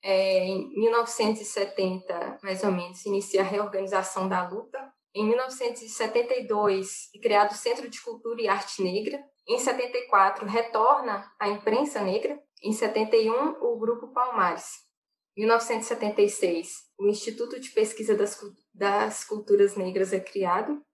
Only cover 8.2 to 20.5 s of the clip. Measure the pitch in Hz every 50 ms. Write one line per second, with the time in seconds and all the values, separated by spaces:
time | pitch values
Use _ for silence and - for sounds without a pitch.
8.2 | _ 233 233 233 226 208 196 202 196 - - - 190 180 180 202 214 - - 277
9.2 | - _ _ _ _ - 226 247 254 277 254 262 247 240 - 247 247 - - 196
10.2 | 190 202 208 - 220 202 202 233 233 233 - 220 220 240 285 285 262 240 208 196
11.2 | - - _ _ 214 202 208 208 - 220 214 247 294 285 - 220 202 190 185 220
12.2 | - 277 294 294 _ _ _ _ - 196 214 220 240 208 214 214 220 220 - 226
13.2 | 220 220 226 247 285 320 - - - 240 233 214 214 220 240 233 - 143 - 240
14.2 | 247 247 240 220 190 175 170 - - - - - _ _ _ _ _ _ _ _
15.2 | _ _ _ 202 214 220 233 233 226 - 247 220 220 - 240 - 214 208 208 -
16.2 | 208 208 - - - 180 175 165 170 - - - - _ _ _ 196 202 208 208
17.2 | - 226 220 - 233 240 - - - - - - 214 214 - - 226 220 214 202
18.2 | 196 208 - - - 202 - _ _ _ _ - 202 202 202 208 214 214 214 -
19.2 | - - 214 214 208 - 202 202 202 196 196 202 185 185 185 196 190 185 196 190
20.2 | 190 - - 202 190 180